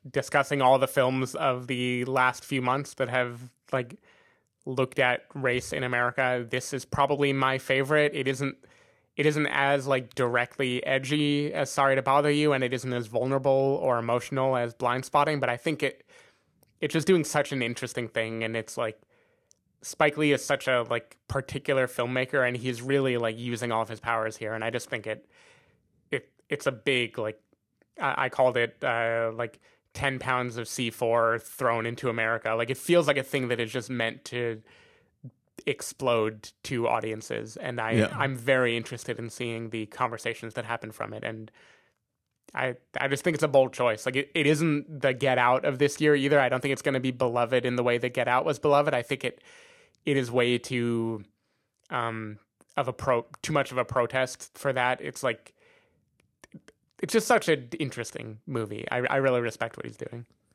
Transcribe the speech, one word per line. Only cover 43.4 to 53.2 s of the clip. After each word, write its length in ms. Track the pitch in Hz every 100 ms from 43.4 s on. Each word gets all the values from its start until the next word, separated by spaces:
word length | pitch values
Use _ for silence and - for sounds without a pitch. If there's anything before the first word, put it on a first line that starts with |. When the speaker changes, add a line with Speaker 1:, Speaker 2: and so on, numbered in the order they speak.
Speaker 1:
a 40 | 151
bold 260 | 135 131
choice. 320 | - 123 107 131
Like, 100 | 131
it, 160 | 139 165
it 100 | 143
isn't 560 | 151 160 147 143 147
the 120 | 135
Get 240 | 127 135 123
Out 280 | 123 131 147
of 140 | 127
this 200 | 143 -
year 140 | 151 147
either. 240 | 139 143
I 100 | 127
don't 120 | 127
think 120 | 139
it's 80 | 131
gonna 180 | 147 131
be 120 | 131
beloved 540 | 123 123 120 117 127 123
in 100 | 123
the 80 |
way 140 | 123 120
that 160 | 123
Get 140 | 127 120
Out 180 | 127 160
was 140 | 131
beloved. 340 | 151 143 147
I 80 | 127
think 220 | - 135
it, 180 | 127 - - - - - _ _ 151
it 100 | 135
is 140 | 120
way 260 | 123 120 120
too, 680 | - 127 117 117 113 107 - _ _ _ _ _ -
um, 480 | 123 117 113 107 107 _ _ _ -
of 100 | 131
a 60 |
pro-, 320 | 123 135 120